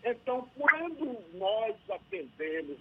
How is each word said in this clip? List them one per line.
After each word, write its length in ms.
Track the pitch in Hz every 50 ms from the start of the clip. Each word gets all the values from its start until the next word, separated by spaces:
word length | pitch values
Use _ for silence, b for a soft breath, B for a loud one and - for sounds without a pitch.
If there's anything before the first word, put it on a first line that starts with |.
| -
Então, 440 | 240 240 - - 254 247 254 247 - -
quando 600 | 262 285 294 311 311 330 349 320 277 311 277 247 220 185 165 165
nós 400 | 180 190 190 214 220 220 226 214 - - -
atendemos 880 | 196 175 - - 196 180 147 127 - - 156 156 156 160 156 143 143 127